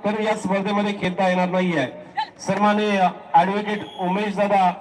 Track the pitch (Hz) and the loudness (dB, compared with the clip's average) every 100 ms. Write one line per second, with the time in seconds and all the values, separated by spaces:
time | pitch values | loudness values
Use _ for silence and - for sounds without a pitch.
0 | 208 214 220 - 185 196 196 202 202 202 | -2 -2 -2 -2 -2 -2 0 0 -2 -2
1 | 185 180 185 180 180 185 185 160 127 - | -4 0 2 2 0 0 0 0 -2 -8
2 | - - - - - 190 208 208 214 196 | -10 -8 -8 -8 -6 2 2 2 2 2
3 | 180 - - 170 180 202 202 202 160 - | 2 0 2 4 4 0 -2 -6 -8 -4
4 | 180 190 208 190 202 202 180 175 | -2 0 -2 0 2 4 2 0